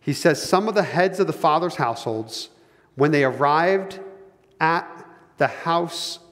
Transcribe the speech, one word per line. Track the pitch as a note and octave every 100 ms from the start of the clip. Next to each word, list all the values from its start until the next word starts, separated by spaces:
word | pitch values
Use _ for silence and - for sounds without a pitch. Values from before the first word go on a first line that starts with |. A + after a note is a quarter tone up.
He | -
says, | C#3+ E3+ D3
"Some | - F#3 G#3+
of |
the | G#3+
heads | F3+ D3+ F#3 F#3
of | F3+
the |
fathers' | D#3 E3 D3+ F3 -
households, | C3 A#2 - A2 A2+ - - _ _ _ _ -
when | D3
they | D3+
arrived | C3+ A#2+ C#3+ D3+ F3 F#3+ F#3+ - - - - _ _ _
at | D#3+ E3+ F3 - - - - _
the | C3+
house | - - E3+ E3+ - - - -